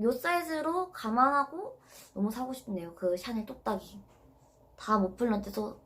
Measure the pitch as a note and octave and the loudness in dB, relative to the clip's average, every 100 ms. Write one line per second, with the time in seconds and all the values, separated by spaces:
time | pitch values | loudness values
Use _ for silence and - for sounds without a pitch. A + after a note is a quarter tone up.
0 | A3 B3 E4+ F4 E4 D#4 D4+ F4+ F#4 - | 0 2 0 0 0 -2 0 0 -2 -4
1 | A3 A#3 C4+ C#4+ C#4 E4 A#4+ - - - | -2 4 6 6 2 -4 -10 -12 -20 -20
2 | - - G3+ A#3 B3+ B3+ - F#3 E3+ E3+ | -14 -2 -2 0 -6 -8 -6 -6 -6 -2
3 | F3+ F3+ B3 A3+ A3 - - G3 - G3+ | 0 0 -2 -4 -4 -6 -4 -4 -6 -16
4 | - - - - _ _ - - - G#3+ | -20 -20 -20 -20 _ _ -20 -12 2 4
5 | F#3 - A#3+ G#3 G3+ A3 G#3+ - | 4 2 2 2 0 -4 -4 -6